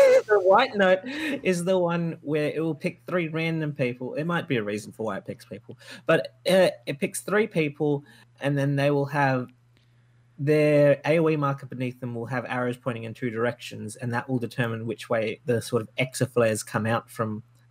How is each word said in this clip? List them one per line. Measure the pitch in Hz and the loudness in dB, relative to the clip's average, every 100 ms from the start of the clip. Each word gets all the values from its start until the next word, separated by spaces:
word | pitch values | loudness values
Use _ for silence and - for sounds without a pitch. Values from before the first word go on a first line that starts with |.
| 539 508 - | 8 8 6
the | 208 | 4
white | 185 202 254 208 | 6 6 4 2
note | 190 185 | 4 4
is | 254 294 311 277 185 175 | 0 -6 -6 -4 -2 -2
the | 175 190 | 0 2
one | 170 170 170 - | 2 0 -4 -6
where | 143 151 147 | -4 -2 -2
it | - | -2
will | 160 | -4
pick | 147 175 - - | -4 -6 -8 -6
three | 180 160 | -4 -2
random | 160 165 160 151 | -4 -4 -2 -4
people. | 143 127 123 127 | -2 -4 -4 -8
It | 135 | -6
might | 165 170 - | -4 -4 -2
be | 127 | -2
a | |
reason | 104 104 104 | -2 -6 -8
for | - | -8
why | 110 95 | -6 -6
it | - | -10
picks | 98 | -14
people, | - 101 - - - - - | -16 -18 -16 -20 -18 -10 0
but, | 160 - - - | 0 0 -6 2
uh, | 185 180 - - | 4 4 2 -8
it | 147 | -6
picks | 196 - | -6 -6
three | - 202 220 | -2 0 0
people, | 170 151 143 147 143 - - _ _ | 0 -2 -2 -2 -2 -6 -20 _ _
and | 139 143 | -2 0
then | 139 143 | 0 2
they | 139 | 2
will | 143 139 | 0 0
have | 147 139 131 123 - _ _ _ _ _ _ _ - | 0 0 0 -4 -12 _ _ _ _ _ _ _ -6
their | 143 151 151 147 143 139 | 0 2 4 6 6 4
A | 139 165 | 2 2
O | 160 | 2
E | 156 | 2
marker | 139 139 127 | 0 -4 -8
beneath | 123 127 120 | -8 -6 -6
them | 123 | -8
will | 120 117 | -8 -6
have | 127 | -6
arrows | 113 127 123 123 | -6 -4 -4 -4
pointing | 135 113 | -6 -8
in | 113 | -10
two | 113 123 | -8 -6
directions, | 113 120 117 - 113 107 - | -2 -2 -2 -10 -12 -12 -8
and | 123 | -6
that | 120 131 | -6 -4
will | 127 | -4
determine | 117 - 117 113 113 | -4 -4 -4 -4 -6
which | 107 - | -10 -4
way | 117 110 - - | -2 -2 -6 -2
the | 117 | -2
sort | - 120 | 0 -4
of | 107 - | -4 -4
exaflares | 131 - 127 - 113 110 | -4 -2 -2 2 2 2
come | - 113 113 | -2 -2 0
out | 113 - | -2 -4
from | - 110 107 - _ _ | -6 -6 -6 -12 _ _